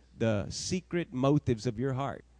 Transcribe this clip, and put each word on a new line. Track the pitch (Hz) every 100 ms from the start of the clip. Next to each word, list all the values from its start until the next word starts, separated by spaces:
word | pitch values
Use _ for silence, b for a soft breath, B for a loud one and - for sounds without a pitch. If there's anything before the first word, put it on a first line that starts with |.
| b -
the | 113 104 71
secret | - - 185 - 170 -
motives | 127 135 147 - 113 120
of | 107
your | 135
heart. | 127 135 80 -